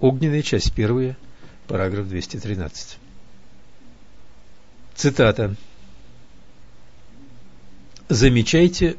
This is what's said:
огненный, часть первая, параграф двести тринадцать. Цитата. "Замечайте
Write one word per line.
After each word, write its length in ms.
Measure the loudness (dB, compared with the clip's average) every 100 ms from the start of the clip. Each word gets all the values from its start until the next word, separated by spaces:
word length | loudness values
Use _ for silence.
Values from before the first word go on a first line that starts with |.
огненный, 420 | 4 6 4 2
часть 300 | 2 2 2
первая, 460 | 2 4 4 0 -4 -12 -16 -16 -14 -4
параграф 420 | 0 0 -2 -2
двести 300 | -4 -4 -6
тринадцать. 580 | -4 -4 -4 -8 -14 -16 -16 -16 -14 -14 -14 -14 -14 -14 -14 -16 -16 -14 -14 -14 -14 -16 -16 -16 -14
Цитата. 600 | 0 2 6 6 6 0 -2 -10 -14 -16 -16 -16 -16 -16 -16 -16 -16 -16 -16 -16 -16 -16 -14 -14 -14 -14 -14 -14 -14 -14 -8 0
"Замечайте 880 | 6 8 8 6 6 6 6 2